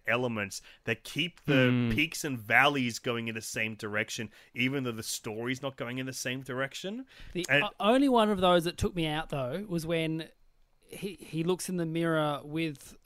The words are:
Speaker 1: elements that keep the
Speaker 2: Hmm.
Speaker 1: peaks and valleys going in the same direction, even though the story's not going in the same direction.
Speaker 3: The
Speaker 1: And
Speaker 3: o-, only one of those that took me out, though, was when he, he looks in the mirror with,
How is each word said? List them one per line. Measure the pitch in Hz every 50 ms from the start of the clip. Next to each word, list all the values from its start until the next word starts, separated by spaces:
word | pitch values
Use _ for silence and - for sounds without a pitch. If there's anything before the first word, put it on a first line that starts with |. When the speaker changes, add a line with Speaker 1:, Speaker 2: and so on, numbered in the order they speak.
| _
Speaker 1:
elements | - 113 123 127 120 117 107 101 98 - - - - - _ _
that | 113 113 - -
keep | - - 143 165 175 - - -
the | - 147 131 127 123
Speaker 2:
Hmm. | 123 123 123 117
Speaker 1:
peaks | 113 107 156 165 - - -
and | 156 131 117
valleys | 104 107 117 123 135 147 143 143 127 120 110 -
going | - 127 120 117 117 117
in | 110
the | 110
same | - - - 120 110 110 110
direction, | 104 - 104 104 104 110 - - - 113 101 - - - _ -
even | 120 123 131 139 139 127
though | 123 113
the | 110 107
story's | - - - - 120 107 110 117 123 131 127 143
not | 135 127 -
going | 135 117 123
in | 131 131
the | 131 127
same | - - 127 123 135 131
direction. | 131 127 127 135 135 - - - 185 214 247 269 - - - - - -
Speaker 3:
The | 175 170 -
Speaker 1:
And | 135 143 -
Speaker 3:
o-, | - - -
only | 196 208 240 269 285 277
one | 247 233 214 214
of | 208 185 190
those | 180 175 175 165
that | 175 -
took | - 202 202 -
me | 175 160
out, | 156 151 156 160 -
though, | - 143 131 123 139 185 208
was | - 170 170 156
when | 160 170 165 160 160 160 160 156 - _ _ _ _ _ _ _ _ _ _ _ _
he, | - - 175 202 175 -
he | - - - 160 165
looks | 170 185 175 - -
in | 185 175
the | 170
mirror | 160 160 165 170 165 160 156 151 147 147 135 135
with, | 147 147 160 165 160 143 - - - - - _